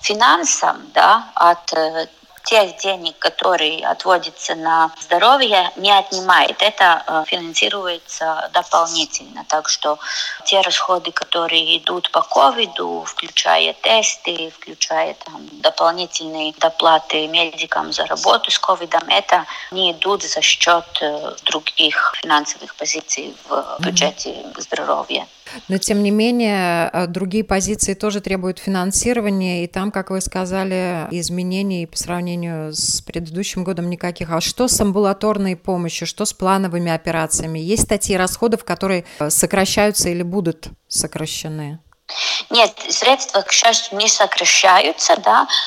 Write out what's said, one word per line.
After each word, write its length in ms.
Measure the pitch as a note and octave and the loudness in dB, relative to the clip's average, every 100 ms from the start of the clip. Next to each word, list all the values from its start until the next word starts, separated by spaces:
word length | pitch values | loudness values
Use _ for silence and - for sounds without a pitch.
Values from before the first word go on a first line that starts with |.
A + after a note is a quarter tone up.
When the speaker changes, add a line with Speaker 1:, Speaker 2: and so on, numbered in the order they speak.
Speaker 1:
финансам, 880 | - G#3 B3 E4+ D#4+ - - - - | -2 2 4 4 2 0 0 -2 -2
да, 360 | - E3+ A3 A#3 | 4 6 4 2
от, 400 | - E3+ E3+ - | 4 4 4 0
э, 320 | D#3+ D#3+ D#3+ D#3+ _ _ - | -2 -2 -2 -6 _ _ -12
тех 340 | - A3 F#3+ - | 2 4 4 0
денег, 400 | G3 F#3 E3 - | -4 -4 -6 -2
которые 680 | F3+ - F#3+ F3 D#3 D#3+ - | -4 0 0 2 0 -2 -4
отводятся 680 | F3 F#3 F3+ E3+ - - | -2 2 2 2 -10 -8
на 360 | E3 D#3+ E3 D#3+ - | -4 0 2 2 0
здоровье, 680 | - F3 G#3+ C4+ B3+ G3+ F3 - | -2 4 6 6 6 2 2 -2
не 160 | G3 | 4
отнимает. 680 | G3+ F#3+ F#3+ F#3 F3+ C3+ - | 4 4 -4 4 4 4 2
Это, 400 | G3+ G#3+ F#3+ E3 - | 0 4 4 4 2
э, 180 | D#3+ D#3 | -2 -2
финансируется 1200 | F3+ E3 D#3+ - - F#3 F3 - - D#3+ D#3+ - | -4 -4 -2 -2 -2 -6 -8 -10 -6 -4 -4 -2
дополнительно. 920 | F3+ F3 F3 E3 E3 D3+ - - D#3 - | -2 0 2 2 -2 -4 -6 -10 -18 -4
Так 200 | D#3 D#3 | -4 -2
что 300 | - D3+ D3+ - - - - - | -2 -2 -4 -4 -6 -6 -6 0
те 160 | G3 | 2
расходы, 500 | F#3 D#3 - F#3 E3+ | 2 0 2 0 0
которые 640 | - - E3+ E3 E3 D#3+ E3 | -8 -4 -2 2 2 2 0
идут 340 | D#3 F3+ - | 0 -4 0
по 120 | E3+ | 0
ковиду, 840 | D#3+ - - A#3+ G#3+ E2+ F2 E2+ E2 | 2 4 4 4 -4 -4 -6 -6 -8
включая 680 | - - - F2 E2 E2 | -8 -4 -2 2 2 2
тесты, 760 | D#2+ - A3+ G#3+ - - E3+ D#3+ - | 0 2 2 2 -4 -8 -8 -8 -12
включая 580 | - D#3+ - D#3+ D#3+ - - | -18 -6 -2 0 -2 -6 -16
там 200 | G#3 - - | -16 -18 -2
дополнительные 920 | D#3 - E3 E3+ F3 - D#3+ D#3+ D#3 D#3 | -2 2 0 0 -4 -6 -8 -6 -6 0
доплаты 720 | E3 E3 E3 D#3+ - D#3 D#3 | 0 2 4 4 2 -4 -2
медикам 640 | E3 E3 - D#3+ - D#3 | 0 -2 -4 -4 -4 -4
за 140 | - D#3+ | -4 -4
работу 440 | D#3+ G3 G3+ - | -2 2 2 2
с 80 | - | -2
ковидом, 440 | - F#3+ E3+ E3 E3 | 0 0 0 -4 2
это 360 | F#3+ G3 F3+ E3 - - | 0 2 0 0 -12 -10
не 220 | F#3 F3+ | -2 -2
идут 300 | E3 F#3+ G3+ | 0 0 0
за 180 | - - | -2 0
счёт, 460 | - - - E3+ E3 - | 2 4 4 4 2 -4
э, 320 | D3+ D3 D3+ - | -2 -4 -8 -6
других 680 | - D#3 - - D#3 - - - | -4 -4 -4 0 0 2 0 -2
финансовых 540 | D#3+ D3+ D3 - - - | 0 0 0 -8 -12 -8
позиций 600 | D#3 D#3+ - - D3 - - | -6 -4 -4 -6 -6 -14 -4
в 80 | |
Speaker 2:
Мгм. 280 | - - - | -4 -4 -4
Speaker 1:
бюджете 520 | F3+ F#3 - - - - - - | -2 0 0 -2 -10 -10 -14 -14
здоровья. 680 | - - - - - - - - - B3+ - | -8 -6 -2 -2 -2 -6 -8 -18 -18 -18 -4
Speaker 2:
Но, 100 | F#3+ | -2
тем 240 | - G3+ | 0 0
не 80 | G3+ | 2
менее, 800 | G#3 A3 A#3+ A3+ G3+ F3+ E3+ E3 | 2 2 2 2 2 2 2 2
э, 140 | E3 F3 | 0 -2
другие 380 | F3 F#3+ G3+ | -2 -2 -2
позиции 500 | G#3 G3 F#3+ G#3 - | 0 0 0 -2 -2
тоже 260 | G3 G#3+ G3+ | -2 -2 -4
требуют 380 | G3 F#3+ F#3 F#3 | -4 -4 -4 -4
финансирования, 1080 | - F#3+ F3+ G3 A#3 B3 G#3 G3 F#3 F3+ | -2 -2 0 0 0 0 0 0 0 -2
и 20 | F3 | -4
там, 240 | - G3 | -4 -4
как 200 | G3+ F#3+ | -4 -4
вы 100 | F#3+ | -4
сказали, 840 | F#3 F#3+ F#3 F#3+ F#3+ F#3 F#3 F3 D3+ | -4 -4 -4 -2 -2 -2 -2 -4 -6
изменений 760 | F3 E3 F3 F3+ F#3 G3+ F#3 E3 | -6 -4 -4 -2 -2 -2 -2 -4
по 100 | - | -8
сравнению 760 | - F3 F3 F3 E3+ D#3+ D#3 | -6 -4 -4 -4 -4 -6 -6
с 280 | D#3 - - | -4 -2 -4
предыдущим 600 | - E3+ E3 E3 G3 - | -4 -8 -6 -6 -6 -4
годом 260 | C#3+ F3+ F3 | -4 -2 -4
никаких. 400 | F3 F3+ F3 E3 | -4 -6 -6 -4
А 100 | E3 | -2
что 280 | - - B3 | -2 0 0
с 120 | - | 2
амбулаторной 760 | G#3 F#3+ G3+ G3+ G#3+ G3+ G3 F3 | 2 2 2 2 0 0 0 -2
помощью, 500 | - F3+ E3+ - E3 | -2 -2 -2 -4 -8
что 180 | - | -4
с 80 | F#3+ | -6
плановыми 600 | - F#3 G3 G3 F3 E3+ | -2 2 2 2 -2 0
операциями? 640 | E3 - E3 D#3+ - D#3+ D#3+ | -2 -2 -2 -2 -2 -4 -6
Есть 260 | D#3+ A3+ | -2 0
статьи 320 | - G#3 - F#3+ | 2 0 0 0
расходов, 480 | F#3 - A#3 G#3+ | 0 0 0 0
которые, 400 | - F3 F#3+ F#3 E3+ - | -2 -4 0 -2 -4 -4
э, 120 | D3 | -2
сокращаются 800 | - F3 F#3+ F#3+ - G#3 G3+ F3+ | 2 2 2 2 4 2 2 -2
или 140 | F3 | -2
будут 460 | F3 F#3+ E3+ D#3+ - - _ | -2 -2 -2 -4 -10 -20 _
сокращены? 880 | - D#3 - D#3 - D#3 D#3 D3 D#3+ _ _ _ - - - - | -6 -4 -6 -6 -6 -8 -8 -8 -10 _ _ _ -6 -4 -4 -2
Speaker 1:
Нет, 220 | A#3 A3 - - | 4 4 2 -6
средства, 540 | - A3+ C4+ - G3+ | 0 4 2 2 -2
к 100 | G3 | 2
счастью, 460 | - - A3 - G3 | 4 4 2 -2 -2
не 100 | A3 | 2
сокращаются, 1080 | - G3 - E3+ - F#3+ F#3 D#3 - - - | 4 2 2 2 4 6 6 4 0 2 2
да, 280 | - A3+ - - | 4 4 4 0